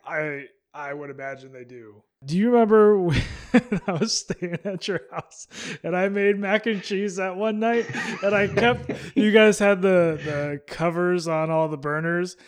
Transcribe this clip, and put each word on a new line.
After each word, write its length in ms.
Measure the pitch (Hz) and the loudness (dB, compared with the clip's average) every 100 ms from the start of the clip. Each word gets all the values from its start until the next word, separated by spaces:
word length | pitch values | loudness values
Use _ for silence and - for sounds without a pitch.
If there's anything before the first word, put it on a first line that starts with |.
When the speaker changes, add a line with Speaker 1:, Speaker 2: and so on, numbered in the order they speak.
Speaker 1:
I, 420 | - 156 151 139 139 _ _ | -10 -6 -6 -8 -14 _ _
I 180 | 147 143 | -14 -12
would 160 | 147 143 | -10 -12
imagine 420 | 131 135 131 131 | -12 -12 -12 -16
they 120 | 127 | -20
do. 380 | 123 123 110 104 _ _ | -18 -18 -20 -20 _ _
Do 120 | 135 180 | -6 0
you 140 | 233 | 2
remember 480 | 240 220 220 208 202 | 4 6 6 6 6
<laughs> 20 | |
when 800 | 175 123 - - - 254 - 190 - | 2 0 -2 -8 0 0 2 -6 -4
I 60 | |
was 200 | 165 226 | -2 -2
staying 460 | - - - 175 170 | -4 -6 -8 -6 -8
at 240 | 202 185 - | -8 -8 -6
your 120 | 170 - | -6 -8
house 340 | 175 - - - - - 156 | -14 -14 -18 -20 -16 -14 -10
and 100 | 165 180 | -4 -2
I 120 | 202 | 0
made 300 | 202 202 202 | 0 0 0
mac 280 | 196 208 226 | 0 -2 0
and 160 | 202 | -4
cheese 340 | - 196 202 180 | -4 -4 -4 -4
that 200 | 190 185 | -6 -2
one 240 | 220 214 | -4 0
night 260 | 226 233 233 - 214 226 | 0 0 -2 -6 -8 -4
and 100 | 202 | 0
I 140 | 202 202 | 2 2
kept, 420 | 196 233 233 - - | 2 2 0 -4 -10
Speaker 2:
<laughs> 120 | - - | -6 0
Speaker 1:
you 140 | 214 | 4
guys 260 | 220 214 208 | 8 6 6
had 200 | 202 190 | 4 4
the, 360 | 190 185 165 151 | 4 4 2 0
the 360 | 151 147 147 143 - | -4 -4 -4 -6 -10
covers 600 | - 170 170 180 180 165 | -4 -2 0 0 0 0
on 220 | 156 160 | -2 0
all 180 | 160 160 | 0 0
the 80 | 151 | -2
burners 600 | 147 151 165 175 180 - | -4 -4 -2 -2 -4 -8